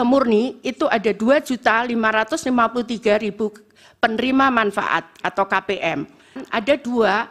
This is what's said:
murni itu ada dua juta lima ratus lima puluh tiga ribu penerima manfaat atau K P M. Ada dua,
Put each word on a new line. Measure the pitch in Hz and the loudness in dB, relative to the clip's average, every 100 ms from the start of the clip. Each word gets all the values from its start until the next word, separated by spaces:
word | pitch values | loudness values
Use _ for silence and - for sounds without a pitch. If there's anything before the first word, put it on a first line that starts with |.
| 240 | 2
murni | 269 247 214 247 - | 2 4 2 0 -4
itu | 247 240 311 | -8 -2 0
ada | 233 208 | 0 0
dua | 196 220 285 | 0 2 2
juta | 302 247 240 226 | 0 -2 0 0
lima | 247 233 220 | 0 0 0
ratus | 220 220 320 269 | 0 -2 -4 -2
lima | 247 226 | 0 0
puluh | 247 240 | 0 -6
tiga | 226 214 208 | -4 0 0
ribu | 220 196 214 208 - _ - _ | 0 -4 -6 -6 -18 _ -20 _
penerima | 233 220 254 269 269 | -2 0 0 2 2
manfaat | 240 214 202 - 165 - - | 2 0 -2 -2 -2 -4 -8
atau | 170 - 196 | -6 -2 0
K | 196 196 | -2 -2
P | 196 | -4
M. | 170 151 - - _ 269 - | -4 -4 -8 -14 _ -18 -8
Ada | - 208 294 | -4 0 -2
dua, | 240 247 214 202 233 | 0 0 2 2 -4